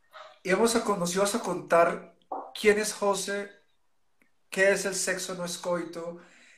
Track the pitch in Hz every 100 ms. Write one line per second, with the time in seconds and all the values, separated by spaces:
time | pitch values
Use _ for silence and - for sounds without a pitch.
0 | _ - - - 180 190 233 233 226 190
1 | 175 180 202 233 190 175 147 170 170 180
2 | - _ - - - - 214 202 208 -
3 | 202 190 208 202 202 - _ _ _ _
4 | _ _ _ _ - 190 196 190 196 180
5 | - 180 - 175 175 - 180 175 160 170
6 | 170 170 - - -